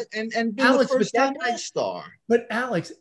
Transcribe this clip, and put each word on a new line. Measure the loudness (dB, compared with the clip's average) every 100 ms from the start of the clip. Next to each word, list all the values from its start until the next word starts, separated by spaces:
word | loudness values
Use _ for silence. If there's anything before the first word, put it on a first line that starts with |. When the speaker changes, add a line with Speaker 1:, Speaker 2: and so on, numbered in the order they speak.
| -2
Speaker 1:
and, | -6 -4 -2
and | -2
been | 2 4
Speaker 2:
Alex, | 4 4
Speaker 1:
the | 2
first | 2
Speaker 2:
but | 2
that | 2
Speaker 1:
time | 0
Speaker 2:
guy | -4
Speaker 1:
all-star. | -4 -4 -4 -2 -4 -10 -18 0
Speaker 2:
But | 0 0
Alex, | -4 -2 -2 -4 -10